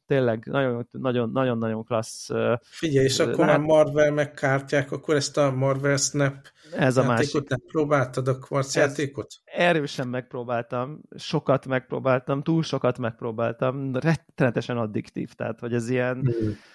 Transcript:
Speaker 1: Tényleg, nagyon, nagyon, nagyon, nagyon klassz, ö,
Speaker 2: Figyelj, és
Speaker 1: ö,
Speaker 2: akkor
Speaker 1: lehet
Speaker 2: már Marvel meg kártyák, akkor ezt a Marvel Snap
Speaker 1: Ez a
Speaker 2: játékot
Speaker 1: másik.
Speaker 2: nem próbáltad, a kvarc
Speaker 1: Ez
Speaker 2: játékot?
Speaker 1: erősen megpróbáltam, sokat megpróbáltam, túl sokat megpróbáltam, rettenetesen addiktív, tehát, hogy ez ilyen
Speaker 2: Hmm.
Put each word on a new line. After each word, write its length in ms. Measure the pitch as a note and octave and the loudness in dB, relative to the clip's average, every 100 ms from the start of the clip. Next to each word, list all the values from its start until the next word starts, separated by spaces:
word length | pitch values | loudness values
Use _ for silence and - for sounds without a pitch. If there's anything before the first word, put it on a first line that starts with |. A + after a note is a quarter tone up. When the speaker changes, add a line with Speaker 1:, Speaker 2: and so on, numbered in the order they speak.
| - | -2
Speaker 1:
Tényleg, 380 | C#3 B2 A2 A2+ | 2 2 0 -2
nagyon, 380 | C#3 C3 A#2+ A#2 | -2 0 -2 -6
nagyon, 400 | - B2+ B2 A#2 | -6 -2 0 -2
nagyon, 280 | C3 C3 A#2 | 0 0 0
nagyon 260 | A2+ A2 | -2 -4
klassz, 460 | A2 A2+ A2+ - - | -2 -4 -4 -10 -6
ö, 240 | A2+ A2+ A#2+ | -2 0 0
Speaker 2:
Figyelj, 420 | - - E3 C#3 C3 | -4 -6 0 2 4
és 120 | B2 | 2
Speaker 1:
ö, 40 | |
Speaker 2:
akkor 220 | A#2 A#2 | 0 2
Speaker 1:
lehet 140 | F3 D3 | 4 4
Speaker 2:
már 80 | D3+ | 6
Marvel 460 | D#3 D3 C#3+ D3+ | 6 6 4 2
meg 180 | D3 C#3+ | 2 -2
kártyák, 580 | - C#3+ C3+ C#3 D3 C3+ | -2 0 0 0 -2 0
akkor 220 | C#3 - | -4 0
ezt 220 | D3 C#3 - | 0 0 0
a 140 | C#3+ | 0
Marvel 420 | B2+ C3+ C3+ C#3+ C#3 | 2 0 0 0 0
Snap 400 | - C#3+ C#3 C#3 - _ - | 0 0 0 -2 -14 _ -12
Speaker 1:
Ez 240 | - C3 B2+ | 0 2 4
a 60 | |
Speaker 2:
játékot 60 | B2 A#2 C#3+ | 4 4 2
Speaker 1:
másik. 140 | D3+ C3+ | 0 -2
Speaker 2:
nem 140 | B2+ - | -4 -2
próbáltad, 640 | D#3+ D3 D3 A#2+ - C3 | -2 2 2 2 -2 -2
a 100 | B2+ | -4
kvarc 280 | - C#3 C3+ | -4 -4 0
Speaker 1:
Ez 80 | |
Speaker 2:
játékot? 540 | E3 C#3+ C#3 C3+ - - - | 2 2 2 -6 -6 -12 -16
Speaker 1:
erősen 640 | _ - F3 D#3+ C#3+ - B2+ | _ 0 2 2 0 -4 -4
megpróbáltam, 920 | B2+ B2 B2+ A#2+ A#2 A#2 B2 C3 D3+ - - | -6 -6 -8 -4 -4 -4 -4 -6 -8 -18 -14
sokat 500 | - D#3 - C3 C3+ | -4 -2 2 0 0
megpróbáltam, 760 | C3 - C3+ C3 B2+ - C#3 | -4 -2 -2 2 0 0 -2
túl 200 | D3 E3 | 0 0
sokat 360 | D#3 C3+ B2 B2+ | 0 0 0 0
megpróbáltam, 960 | A#2 - A#2+ A2 A#2 A#2 C3 C#3 C3+ B2+ | -4 -6 -6 -2 -4 0 -2 -2 -4 -2
rettenetesen 800 | D3+ D#3 - - C3 A2+ A#2 A#2+ | 0 0 -4 0 0 0 -2 -4
addiktív, 560 | A2 G#2+ - - A#2+ | -4 -4 -6 -8 -10
tehát, 280 | - A2+ A2 | -8 -8 -6
hogy 140 | A#2+ | -4
ez 140 | A#2+ A#2 | -4 -2
ilyen 260 | B2+ B2 B2+ | -2 -2 -2
Speaker 2:
Hmm. 360 | C3 A#2 G#2+ G2+ - | -2 0 -4 -6 -14